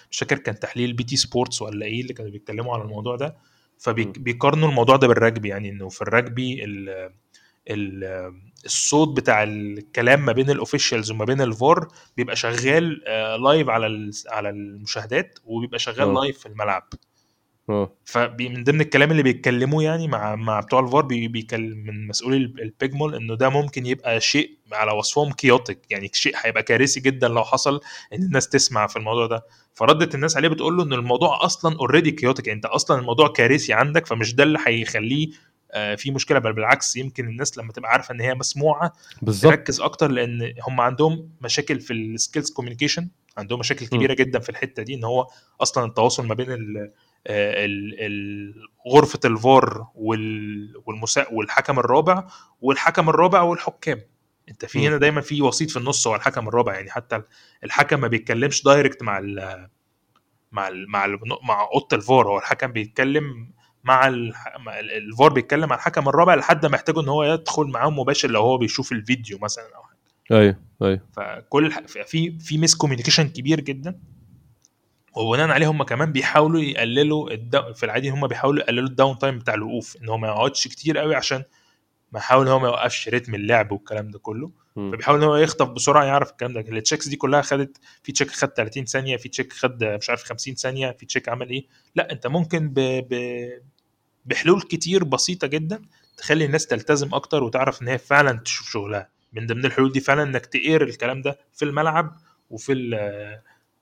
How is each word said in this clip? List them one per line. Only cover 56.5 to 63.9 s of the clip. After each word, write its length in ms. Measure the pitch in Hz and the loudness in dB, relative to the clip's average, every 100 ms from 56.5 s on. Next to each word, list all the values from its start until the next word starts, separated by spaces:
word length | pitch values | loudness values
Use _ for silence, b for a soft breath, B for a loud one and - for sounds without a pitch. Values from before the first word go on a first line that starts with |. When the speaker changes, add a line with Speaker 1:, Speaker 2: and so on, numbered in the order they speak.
| 117 113 95 | 0 0 -2
Speaker 1:
يعني، 160 | 98 | -8
حتى 320 | 120 - 110 - _ _ _ 113 | -10 -8 -8 -8 _ _ _ -4
الحكم 360 | - 147 147 | 0 2 0
ما 80 | 120 | 0
بيتكلمش 540 | 117 - 113 139 - 139 | -2 -2 -2 0 2 6
دايركت 380 | 143 135 - | 6 4 0
مع 160 | 113 98 | -6 -6
ال-، 500 | 101 98 95 92 95 _ _ _ _ _ _ _ _ | -6 -8 -10 -12 -18 _ _ _ _ _ _ _ _
مع 160 | 104 95 | -8 -8
ال-، 200 | 95 98 | -8 -6
مع 140 | 104 98 | -2 -2
ال-، 140 | 101 110 - 127 | -4 -8 -8 -2
مع 200 | 104 104 135 | 0 0 0
أوضة 120 | - 120 | 0 -2
الفار، 320 | 104 131 101 | 4 4 6
هو 100 | 101 | 2
الحكم 340 | - 135 131 | -2 -4 -4
بيتكلم 760 | 117 107 - 135 147 147 117 120 - _ _ | -6 -6 -2 0 0 -4 -8 -16 -20 _ _
مع 240 | 123 | 2